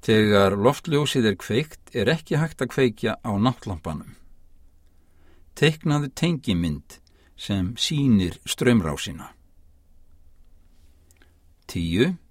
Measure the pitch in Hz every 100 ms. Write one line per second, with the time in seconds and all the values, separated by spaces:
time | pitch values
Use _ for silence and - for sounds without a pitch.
0 | - 110 107 101 98 101 110 139 - 143
1 | 147 135 110 98 - 113 156 - - -
2 | 104 160 - 151 160 - 123 - 131 110
3 | 113 - - 101 117 123 - 87 - -
4 | - - - - - - - _ _ _
5 | _ _ - - - - 147 156 165 147
6 | 147 - 160 160 - 90 85 73 - -
7 | _ _ _ - - 101 90 120 - 151
8 | 139 107 90 - - - 143 117 80 71
9 | - - - - _ _ - _ _ -
10 | - - - - - - - - - _
11 | _ _ - _ _ _ - 92 85 87
12 | 143 180 _